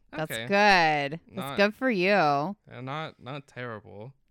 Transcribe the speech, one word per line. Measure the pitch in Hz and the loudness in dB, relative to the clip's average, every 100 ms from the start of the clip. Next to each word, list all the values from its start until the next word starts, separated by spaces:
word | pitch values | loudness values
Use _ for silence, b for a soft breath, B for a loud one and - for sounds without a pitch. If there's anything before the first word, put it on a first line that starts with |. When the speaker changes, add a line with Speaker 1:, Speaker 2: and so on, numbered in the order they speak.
| _ | _
Speaker 1:
That's | 403 156 | -8 -6
Speaker 2:
Okay. | 120 175 | -6 0
Speaker 1:
good. | 196 208 190 160 151 143 160 - | 4 6 6 4 2 -2 -8 -12
That's | - | -10
Speaker 2:
Not | 135 135 | -6 0
Speaker 1:
good | 202 | 0
for | 208 262 | 2 -2
you. | 208 180 | 2 2
Speaker 2:
uh, | 202 151 143 160 202 _ 117 | 4 4 2 -2 -8 _ -14
not, | 131 147 156 - | -10 -10 -10 -14
not | 113 143 - | -14 -14 -14
terrible. | - 123 110 98 98 117 - _ | -14 -12 -12 -14 -18 -18 -20 _